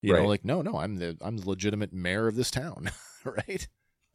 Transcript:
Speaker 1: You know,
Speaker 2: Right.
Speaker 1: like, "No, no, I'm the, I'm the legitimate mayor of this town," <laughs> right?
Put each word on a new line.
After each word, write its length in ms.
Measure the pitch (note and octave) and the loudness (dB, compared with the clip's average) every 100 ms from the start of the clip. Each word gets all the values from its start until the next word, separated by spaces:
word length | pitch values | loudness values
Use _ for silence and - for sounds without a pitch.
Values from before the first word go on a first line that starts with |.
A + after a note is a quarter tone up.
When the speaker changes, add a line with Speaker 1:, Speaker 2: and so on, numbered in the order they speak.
Speaker 1:
You 120 | G#2 | 6
know, 60 | F2+ | 6
Speaker 2:
Right. 60 | G2 | 6
Speaker 1:
like, 160 | G#2 G2 | 4 2
"No, 180 | D3+ | 0
no, 140 | D#3 - | 0 -2
I'm 180 | F2 G2+ | -4 -2
the, 220 | F2 E2 | -4 -4
I'm 160 | F#2 A2+ | -6 -6
the 100 | F#2+ | -4
legitimate 460 | F#2+ G#2 G#2 G#2 | 0 0 0 -2
mayor 340 | F#2 F2 G2 A2+ | -2 -2 2 2
of 80 | A2 | 2
this 140 | B2 | 0
town," 400 | C3 D#3 - - - - | -2 -6 -6 -8 -8 -18
<laughs> 160 | - - | -12 -8
right? 420 | A#2 - F#3+ - _ _ _ _ | -6 -6 -6 -8 _ _ _ _